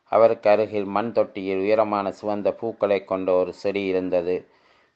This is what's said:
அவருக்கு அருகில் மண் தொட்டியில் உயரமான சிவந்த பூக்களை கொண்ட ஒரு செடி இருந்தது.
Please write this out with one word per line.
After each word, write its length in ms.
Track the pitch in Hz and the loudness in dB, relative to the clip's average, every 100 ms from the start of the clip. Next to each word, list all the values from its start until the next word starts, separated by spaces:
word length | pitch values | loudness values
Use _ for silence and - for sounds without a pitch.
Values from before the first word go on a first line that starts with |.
அவருக்கு 460 | _ 104 113 113 104 | _ 4 4 4 2
அருகில் 340 | 104 107 104 | 2 2 -4
மண் 280 | 98 101 117 | -4 -4 -2
தொட்டியில் 460 | 110 104 - 95 95 | -2 -2 -4 -4 -2
உயரமான 540 | 98 107 107 104 98 | 2 2 2 0 -2
சிவந்த 400 | 90 104 104 101 | -4 -6 -2 -2
பூக்களை 520 | - 117 104 101 101 | -2 -6 -4 0 0
கொண்ட 280 | 98 95 92 | -2 -4 0
ஒரு 200 | 92 90 | 0 0
செடி 320 | - 101 98 | -4 -4 -2
இருந்தது. 640 | 98 92 92 90 87 90 - _ _ _ _ | -2 -2 0 -2 -2 -4 -6 _ _ _ _